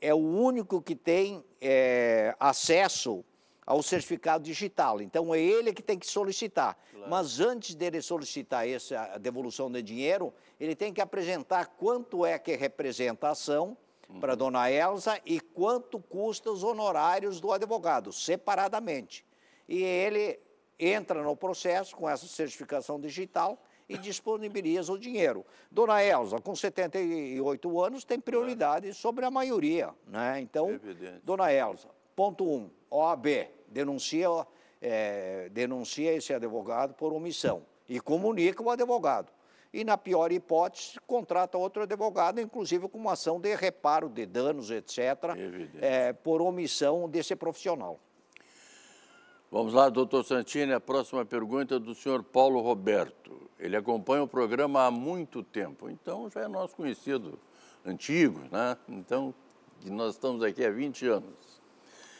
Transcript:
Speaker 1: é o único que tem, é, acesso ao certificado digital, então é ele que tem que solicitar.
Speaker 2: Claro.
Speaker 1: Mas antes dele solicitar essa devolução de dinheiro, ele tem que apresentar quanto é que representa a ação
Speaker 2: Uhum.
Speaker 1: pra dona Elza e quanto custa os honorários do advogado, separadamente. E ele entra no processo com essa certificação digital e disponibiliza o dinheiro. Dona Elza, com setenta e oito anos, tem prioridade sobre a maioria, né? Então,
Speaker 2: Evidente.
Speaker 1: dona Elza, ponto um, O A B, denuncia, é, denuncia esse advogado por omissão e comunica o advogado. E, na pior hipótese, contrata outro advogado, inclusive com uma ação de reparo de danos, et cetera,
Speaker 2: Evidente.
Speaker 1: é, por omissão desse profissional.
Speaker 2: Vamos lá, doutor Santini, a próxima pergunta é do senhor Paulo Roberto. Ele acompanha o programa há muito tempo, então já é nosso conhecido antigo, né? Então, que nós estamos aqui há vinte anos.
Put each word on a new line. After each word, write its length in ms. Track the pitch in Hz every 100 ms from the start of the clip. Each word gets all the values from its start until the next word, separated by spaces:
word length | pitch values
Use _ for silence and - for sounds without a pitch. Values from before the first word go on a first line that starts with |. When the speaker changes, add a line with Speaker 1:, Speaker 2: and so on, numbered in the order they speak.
Speaker 1:
é 100 | 147
o 60 | 156
único 640 | 156 185 254 247 190 180
que 140 | 147 147
tem, 500 | 165 180 196 196 - -
é, 720 | 135 131 131 123 120 113 110 -
acesso 840 | 139 127 - 165 190 - 127 101 - _ _ _ -
ao 160 | 147
certificado 600 | 143 180 - 170 165 160
digital, 580 | 151 151 202 - 139 107
então 320 | 101 160 165
é 60 | 160
ele 320 | 170 226 233
que 120 | 190
tem 160 | 214 190
que 80 | -
solicitar. 720 | 202 196 190 220 - 117 - -
Speaker 2:
Claro. 180 | 104 101
Speaker 1:
Mas 300 | 180 156 120
antes 360 | 233 240 202 156
dele 260 | 175 160
solicitar 680 | - 170 143 143 117 117 123
essa 500 | 127 - 123 107 104
devolução 520 | 110 120 123 - 131
de 100 | 123
dinheiro, 520 | 107 117 143 190 151 - _ -
ele 160 | 156 170
tem 160 | 208
que 80 | 185
apresentar 680 | 190 196 175 175 - 185 170 -
quanto 480 | 202 247 240 180 170
é 120 | 160
que 160 | - 143
representa 720 | 135 - 139 120 123 110 147
a 40 |
ação 460 | 156 - 147 180 247 _ _ -
Speaker 2:
Uhum. 100 | 95
Speaker 1:
pra 160 | 135 123
dona 340 | 131 127 123
Elza 480 | 143 180 196 220 208 156
e 140 | 165
quanto 580 | - 175 202 247 247 214
custa 540 | - 190 220 202 220
os 100 | 196
honorários 800 | 208 214 208 156 160 190 202 175
do 140 | 196
advogado, 580 | 196 208 226 170 135 98
separadamente. 1120 | - - 185 - 190 196 214 220 139 104 - _ _ _ _ -
E 140 | 175
ele 560 | 185 180 208 208 208 - _ _ _ -
entra 460 | 165 214 185 160
no 140 | 147 131
processo 580 | 185 - - 180 190 -
com 120 | 156
essa 200 | 175 175
certificação 720 | - 147 - 139 143 120 147
digital 580 | 147 160 185 180 175 254 _ _ -
e 100 | 196
disponibiliza 920 | 196 - 220 220 214 202 160 175 165
o 80 | 196
dinheiro. 460 | 240 220 151 101 - - -
Dona 320 | 202 226 208
Elza, 340 | 202 131 104 113
com 120 | 196
setenta 460 | 180 202 190 175 190
e 400 | 175 165 139 131
oito 400 | 139 139 175 170
anos, 240 | 185 262
tem 160 | - 240
prioridade 760 | - 240 254 233 147 156 196
sobre 300 | 202 233 240
a 80 | 254
maioria, 600 | 262 262 220 147 165 107 - -
né? 360 | 104 120 135
Então, 280 | 123 151 175
Speaker 2:
Evidente. 520 | 262 208 175 185 -
Speaker 1:
dona 280 | - 190 175
Elza, 360 | 139 147 - - - _
ponto 320 | - 196 180 180
um, 240 | 135 98 - -
O 100 | 143
A 140 | 160 151
B, 340 | 135 131 87 - -
denuncia, 580 | 113 143 135 - 156 185 165 - _ _ -
é, 680 | 120 110 104 101 92 95 92
denuncia 640 | 110 123 127 113 - 160
esse 200 | 160 -
advogado 600 | 127 117 113 104 117 135
por 200 | - 156
omissão 500 | 156 170 151 131 90 - _ -
e 140 | 123
comunica 600 | 143 165 214 214 170 185
o 80 | 233
advogado. 600 | 240 247 240 156 113 - _ _ _ _ -
E, 80 |
na 140 | 220 202
pior 340 | 190 175 170
hipótese, 680 | 180 - 165 180 - - - -
contrata 500 | 240 180 180 180 180
outro 240 | 185 208
advogado, 580 | 202 202 214 185 226 226
inclusive 480 | 226 247 185 175 196
com 120 | 220
uma 140 | 214
ação 260 | 175 165 175
de 160 | 202 202
reparo 520 | 180 - 147 156 156
de 160 | 117
danos, 460 | 101 110 135 147 107
et 180 | 113 -
cetera, 480 | - 123 139 175 165
Speaker 2:
Evidente. 480 | 95 175 156 156
Speaker 1:
é, 300 | 135 127 123
por 300 | 123 160 160
omissão 680 | 180 180 156 - 143 170 170
desse 260 | 165 143 180
profissional. 640 | 165 - 190 151 90 78 _ _ _ - - - - - - - - - - - -
Speaker 2:
Vamos 220 | 107 113
lá, 160 | 123 139
doutor 340 | 123 127 135
Santini, 500 | - 131 110 147 139
a 60 | 123
próxima 460 | - 135 117 131 107
pergunta 520 | 120 110 135 135 131
é 20 |
do 160 | 113 113
senhor 260 | 135 127
Paulo 400 | 95 127 135 127
Roberto. 880 | 113 107 98 101 85 - - - - -
Ele 160 | 87 104
acompanha 460 | 110 117 98 143
o 60 | 135
programa 580 | 127 113 120 143 139 127
há 60 |
muito 500 | 120 139 180 160 123
tempo, 480 | 98 107 85 135 113
então 400 | 160 - 196 226
já 120 | 208
é 60 | 214
nosso 280 | 190 180 -
conhecido 640 | 147 110 139 135 87 73 - - - -
antigo, 580 | 92 90 - 165 143 80 67
né? 260 | 95 123 123 -
Então, 460 | 101 90 127 135 127 - _ _ -
que 80 | 95
nós 240 | 104 113
estamos 300 | 98 135 120
aqui 200 | 110 92
há 60 | 117
vinte 380 | 107 143 120 110
anos. 520 | 101 95 - - - _ - - - -